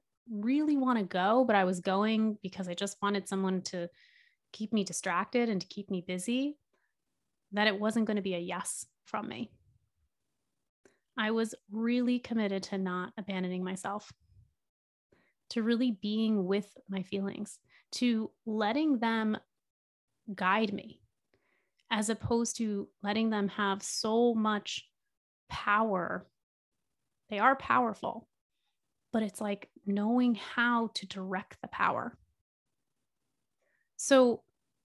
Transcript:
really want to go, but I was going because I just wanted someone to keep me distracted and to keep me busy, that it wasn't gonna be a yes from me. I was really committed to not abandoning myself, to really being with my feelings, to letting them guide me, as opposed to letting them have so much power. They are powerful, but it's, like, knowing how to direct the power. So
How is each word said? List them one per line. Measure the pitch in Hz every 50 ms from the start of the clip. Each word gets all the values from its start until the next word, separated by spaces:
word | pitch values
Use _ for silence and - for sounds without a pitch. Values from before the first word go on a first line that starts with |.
| _ _ _ _ _ 247
really | 220 208 208 233 269 294 302 302 294
want | 277 254 254 247 226
to | 196
go, | 175 - 180 180 202 220 254 262
but | 233 214
I | 196 190
was | 185 185 175
going | - 196 185 196 208 214 220 220 220 220 208 - -
because | 185 - - 185 175
I | 175
just | 175 196 202 - - 202
wanted | 202 202 196 190
someone | - 202 190 190 190 190 185 185
to | - - 180 170 175 - _ _ _ _ _ _ _ _ _ _ _ -
keep | - 214 208 226
me | 214 190
distracted | 190 170 - - 190 170 180 208 - - 247 240 226
and | 208 185
to | -
keep | - - 208 202 -
me | 196 180 175
busy, | - 185 180 180 233 240 254 269 294 294 - _ _ _ _ _ _ _ _ _ _ _ _ _ _ _ _ _ _ 196
that | 202 214
it | 214 196 196
wasn't | 208 220 214 233 220
gonna | 208 214 208 190
be | 196 180
a | 170
yes | 175 180 175 180 - - - - - - _ _ _
from | - - 220 208 -
me. | - - 240 - - _ _ _ _ _ _ _ _ _ _ _ _ _ _ _ _ _ _ _ _ _ _ _ _ _ _ _ _ _ _ _ _
I | 247 214 214 226
was | 226 226 220 - - _ - 202
really | 220 226 233 240 247 247 240 247 247
committed | 247 - 233 226 214 196 196 196 190
to | - 202 190
not | 190 185 180 180 180 - - -
abandoning | 185 196 196 185 185 180 180 180 185
myself, | 185 185 185 - 190 202 208 - - - - _ _ _ - - _ _ _ _ _ _ _ _ _ _ _ _ _ _ _ _ _ _ _ _ -
to | - 233 214
really | 226 233 226 262 254
being | 214 190 - 208 214 220 226 220 220 202 185
with | 180 196 208 202 - _ - - -
my | 196 190 185
feelings, | - - 196 196 196 - - 208 - - - _ _ _ _ _ _
to | - - 254 247 233 220 220 - - _ _
letting | 226 214 220 214 202 240 294 320 311 277 220
them | 233 226 226 226 220 214 214 - - _ _ _ _ _ _ _ _ _ _ _ _ _ _ _ _ - 196
guide | - 190 185 196 220 226 208 196
me, | - - - - - _ _ _ _ _ _ _ _ _ _ _ _ _ _ _ _ _ -
as | 233 214 214 214
opposed | 226 220 - - 240 233 233 220 - -
to | 233 214 208 202 196 - _ _ -
letting | 202 208 220 226 226
them | 220 208 202 196
have | - - 208 196 196 202 -
so | - - - - 220 220 233 240 240 233
much | 220 214 214 214 202 202 - - - - _ _ _ _ _ _ _ _ _ _ _ _ -
power. | - - - - 208 214 226 220 196 180 175 - - 185 - - _ _ _ _ _ _ _ _ _ _ _ _ _ _ _ _ _ _ _ _
They | 220 196
are | 214 262 269
powerful, | 262 - - 233 254 247 226 202 - - - - 233 - _ _ _ _ _ _ _ _ _ _ _ _ _ _ _ _ _
but | - 226 220
it's, | 202 - -
like, | 214 208 202 202 - - _ - -
knowing | 202 202 202 208 220 240 247 247 247 233
how | 202 - - - 240 233 240 240 233 233 220 -
to | - 202
direct | 190 - 196 185 190 185 190 - - - - -
the | -
power. | - - - - - - - 240 - - _ _ _ _ _ _ _ _ _ _ _ _ _ _ _ _ _ _ _ _ _ _ _ _ _ _ _ _ _ _ _ _ _ _ _
So | - - - 277 262 254 240 226 - - _ _ _ _ _ _ _ _